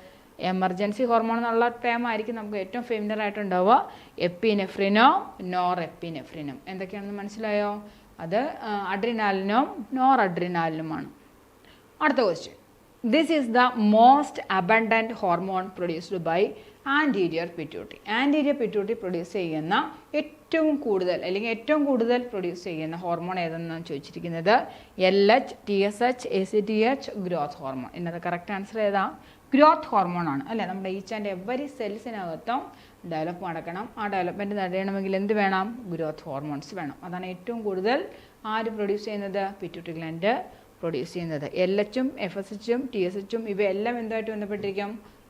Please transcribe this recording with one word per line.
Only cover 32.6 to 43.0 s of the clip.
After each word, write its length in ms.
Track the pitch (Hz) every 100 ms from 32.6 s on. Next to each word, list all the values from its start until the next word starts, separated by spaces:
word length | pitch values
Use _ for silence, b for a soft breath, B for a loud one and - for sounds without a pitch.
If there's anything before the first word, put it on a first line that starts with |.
| - B B - 175
ഡെവലപ്പ് 340 | 160 160 175
നടക്കണം. 440 | 185 165 160 175 247 -
ആ 80 | 208
ഡെവലപ്മെന്റ് 480 | 196 180 190 202
നടയണമെങ്കിൽ 640 | 208 185 185 196 196 190 190
എന്ത് 180 | 202
വേണം? 440 | 214 196 190 202 240 208
ഗ്രോത്ത് 380 | 165 156 156
ഹോർമോൺസ് 500 | 170 135 151 143 -
വേണം. 200 | 190 147 -
അതാണ് 240 | 180 180 185
ഏറ്റവും 360 | 185 - 233
കൂടുതൽ 460 | 208 185 202 277 392 B B B 214
ആര് 240 | 220 226
പ്രൊഡ്യൂസ് 340 | 214 202 208
ചെയ്യുന്നത്? 460 | 214 208 196 196 196 202
പിറ്റ്യൂട്ടറി 340 | 175 170 170
ഗ്ലാൻഡ് 500 | 165 160 165 196 277 - B B -
പ്രൊഡ്യൂസ് 340 | 170 147 147
ചെയ്യുന്നത്. 300 | 180 165 151
എൽ 360 | 147 - 185 202
എച്ചും 320 | 208 262 262 -
എഫ് 200 | 196 196
എസ് 160 | 190
എച്ചും 360 | 202 - 240 269
ടി 40 |
എസ് 180 | 208